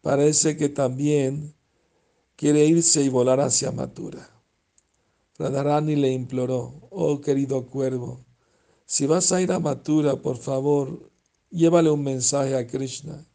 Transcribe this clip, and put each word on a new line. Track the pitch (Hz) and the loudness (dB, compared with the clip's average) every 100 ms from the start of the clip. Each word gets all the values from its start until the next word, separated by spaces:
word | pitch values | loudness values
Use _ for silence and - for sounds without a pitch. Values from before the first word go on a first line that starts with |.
Parece | 147 139 147 151 160 151 | 0 2 2 2 0 0
que | 143 | -4
también | 143 131 131 147 151 131 143 151 _ _ _ _ _ _ _ _ _ | 0 -2 0 0 2 0 -4 -10 _ _ _ _ _ _ _ _ _
quiere | 147 147 | 2 4
irse | 151 170 165 156 | 6 4 4 2
y | 139 | 2
volar | 127 123 131 | 2 4 4
hacia | 139 - 131 | 2 0 -2
Mathura". | 120 127 - 247 - - _ _ _ _ _ _ _ _ _ _ _ | -6 -8 -10 -14 -14 -20 _ _ _ _ _ _ _ _ _ _ _
Radharani | 143 139 143 147 156 | -6 -2 0 0 0
le | 147 135 | 2 0
imploró, | 131 127 127 127 127 120 139 - | 0 -4 -4 -2 -4 -6 -14 -14
"Oh | 196 160 139 | -4 -2 -2
querido | 147 139 135 135 123 | -2 -2 0 -4 -4
cuervo, | 135 131 127 123 123 - _ _ _ _ _ _ | -4 -4 -4 -8 -14 -20 _ _ _ _ _ _
si | - 139 | -4 2
vas | 165 180 | 2 2
a | 185 | 0
ir | 185 | 0
a | 180 | 0
Mathura, | 160 135 - 156 147 101 | -2 -4 0 2 2 0
por | - 123 | -4 -6
favor, | - 135 143 147 135 165 - _ _ _ _ | -4 -2 0 0 0 -8 -16 _ _ _ _
llévale | 175 165 170 160 | 2 4 6 4
un | 147 | 2
mensaje | 139 131 123 143 135 135 | 0 -2 0 0 0 -2
a | 120 | -2
Krishna. | 139 135 - 147 147 156 | -6 -6 -8 -14 -16 -18